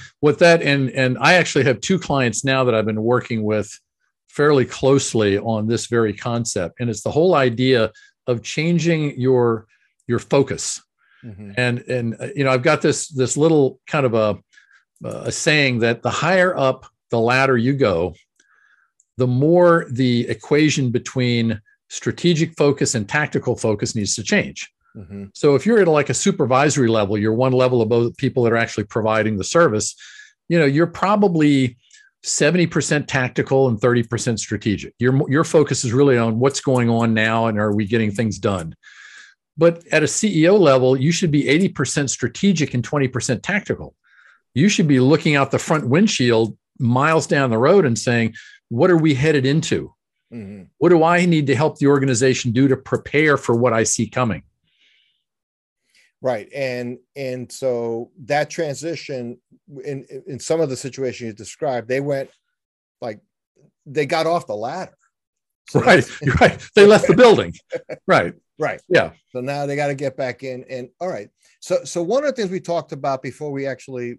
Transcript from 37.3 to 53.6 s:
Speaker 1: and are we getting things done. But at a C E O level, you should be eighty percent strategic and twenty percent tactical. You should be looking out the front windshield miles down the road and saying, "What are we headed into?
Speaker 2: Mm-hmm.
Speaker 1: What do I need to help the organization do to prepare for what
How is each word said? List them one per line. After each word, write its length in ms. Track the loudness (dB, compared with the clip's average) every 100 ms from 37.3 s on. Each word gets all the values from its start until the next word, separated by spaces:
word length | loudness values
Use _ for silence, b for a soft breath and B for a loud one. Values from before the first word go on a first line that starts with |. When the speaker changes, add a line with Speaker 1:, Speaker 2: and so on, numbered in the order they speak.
| 0 0
Speaker 1:
and 120 | 0
are 160 | -2
we 100 | -2
getting 260 | 0 0 0
things 280 | -2 -4 -2
done. 360 | -2 -2 -6 -12 B B B B B B _ 0
But 260 | 2 2 0
at 140 | 0
a 60 | 0
C 360 | 0 0 2
E 40 | 4
O 80 | 6
level, 400 | 6 6 4 2
you 140 | 2
should 200 | 0 0
be 180 | 0 2
eighty 200 | 2 0
percent 420 | -2 -4 -2 -4
strategic 640 | -4 -6 -2 0 0 -2
and 100 | -4
twenty 240 | -4 -2 -2
percent 340 | -2 -4 -4
tactical. 520 | -4 -4 -4 -6 -10 -20 b b b b _
You 140 | 0 2
should 200 | 2 2
be 120 | 4
looking 340 | 4 4 2
out 160 | 2 2
the 80 | -2
front 300 | 0 -2 0
windshield 680 | 2 2 2 2 2 0 -4 _ -6
miles 480 | -2 0 2 0 0
down 240 | 0 0
the 80 | 2
road 280 | 4 4 4
and 120 | 0
saying, 360 | 0 0 0 -4 B B -8
"What 220 | 0 4
are 80 | 4
we 160 | 4
headed 320 | 2 2 2 2
into? 480 | 0 -2 -4 -6 _ _ _ _
Speaker 2:
Mm-hmm. 320 | -18 -18 -18 -20 -2
Speaker 1:
What 120 | 4
do 120 | 4
I 220 | 4 2
need 220 | 2 2 2
to 100 | 0
help 220 | 0 0
the 80 | 2
organization 640 | 2 2 0 0 0 -2
do 160 | 0 2
to 80 | 0
prepare 640 | -2 -6 -2 0 2 0
for 180 | 0
what 160 | 0